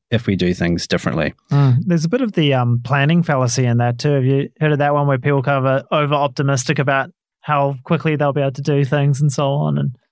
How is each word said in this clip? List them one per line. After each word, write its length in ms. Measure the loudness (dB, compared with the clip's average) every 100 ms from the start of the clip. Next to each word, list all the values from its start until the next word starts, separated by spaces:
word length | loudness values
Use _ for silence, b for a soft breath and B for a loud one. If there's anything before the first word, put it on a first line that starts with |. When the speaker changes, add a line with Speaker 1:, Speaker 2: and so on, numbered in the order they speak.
| _
Speaker 1:
if 160 | -2 0
we 100 | 0
do 180 | 0
things 340 | 0 -2 -2 -2
differently. 460 | -2 -2 -2 -4 -6 _
Speaker 2:
Mm. 280 | 2 4 2 2
There's 200 | 0 0
a 40 |
bit 120 | -2
of 100 | -2
the, 200 | 0 2
um, 260 | 2 2 0
planning 400 | 0 0 2 2
fallacy 420 | 2 0 0 0 0
in 120 | 2
that 220 | 0 0
too. 100 | 0
Have 140 | 2 2
you 240 | 0 -2 -2
heard 120 | 0
of 80 | 2
that 140 | 2
one 120 | 2 0
where 100 | 0
people 260 | 0 0
kind 220 | 0 0 0
of 0 |
are 180 | -2 0 -2
over-optimistic 800 | 0 0 -2 -2 -2 -2 -2 -2
about 300 | 0 0 -2 -10 _ _
how 340 | -4 0 0 -4
quickly 320 | -4 -2 -2 -2
they'll 180 | -2
be 80 | 0
able 100 | -2
to 100 | -4
do 220 | -2 0 0
things 360 | 0 0 2
and 100 | 0
so 200 | 0 -2
on? 260 | -2 -2 -2
And 180 | -4 -6 _